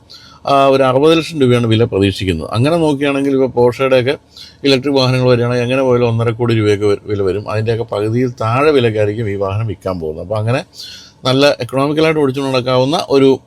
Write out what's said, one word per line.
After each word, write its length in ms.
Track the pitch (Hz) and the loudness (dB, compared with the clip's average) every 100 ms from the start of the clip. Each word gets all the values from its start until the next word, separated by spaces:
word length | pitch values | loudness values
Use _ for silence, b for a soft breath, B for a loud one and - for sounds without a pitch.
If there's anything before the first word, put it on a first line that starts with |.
| _ B B B - | _ B B B 0
ആ, 200 | 139 139 | 2 4
ഒരു 160 | 135 | 4
അറുപത് 360 | 131 131 156 165 | 2 2 4 2
ലക്ഷം 220 | 151 160 | 0 0
രൂപയാണ് 260 | 131 120 117 | 2 2 2
വില 180 | 110 | 2
പ്രതീക്ഷിക്കുന്നത്. 640 | 117 98 98 98 92 82 76 | 2 2 0 0 -4 -4 -4
അങ്ങനെ 240 | 110 139 170 | -2 0 0
നോക്കുകയാണെങ്കിൽ 680 | 156 135 143 139 139 135 | 0 0 -2 -2 -2 0
ഇപ്പോൾ 220 | 131 123 | 0 2
Porsche-യുടെയൊക്കെ 520 | 123 117 135 131 120 151 _ B B B | 0 0 0 2 0 -4 _ B B B
ഇലക്ട്രിക് 320 | 139 135 143 139 | 0 0 0 0
വാഹനങ്ങൾ 320 | 127 127 127 | 0 0 2
വരികയാണെങ്കിൽ 340 | 120 120 123 | 2 0 -2
എങ്ങനെ 200 | 120 131 | -2 0
പോയാലും 260 | 131 123 120 | 0 2 2
ഒന്നര 220 | 113 117 | 0 -2
കോടി 240 | 113 120 | -2 0
രൂപയൊക്കെ 320 | 113 104 101 104 | 2 2 2 0
വ-, 160 | 101 | -2
വില 200 | - 101 | -4 -4
വരും. 280 | 98 95 107 | -2 -2 -4
അതിൻ്റെയൊക്കെ 340 | 107 110 113 | -4 -2 -4
പകുതിയിൽ 460 | 113 104 107 117 127 120 | -4 -4 -2 0 -2 -2
താഴെ 300 | 110 123 151 | -4 0 2
വിലക്കായിരിക്കും 600 | 143 117 107 104 107 110 | 2 2 0 -2 -2 -6
ഈ 40 | |
വാഹനം 320 | 98 98 101 113 | -4 -4 -4 -6
വിൽക്കാൻ 340 | 92 92 92 | -6 -6 -6
പോകുന്നത്. 240 | 78 80 | -6 -8
അപ്പോൾ 140 | 90 107 | -6 -4
അങ്ങനെ 260 | 110 135 - B B B B B | -2 -4 -6 B B B B B
നല്ല 220 | 131 131 143 | -4 2 2
എക്കണോമിക്കലായിട്ട് 760 | - 123 131 143 151 160 156 | 0 -4 -4 -2 0 0 2
ഓടിച്ചു 200 | 139 131 | 0 -2
നടക്കാവുന്ന 640 | 135 131 123 127 131 175 - | -4 -2 0 0 0 -2 0
ഒരു 280 | 135 135 131 | 4 4 2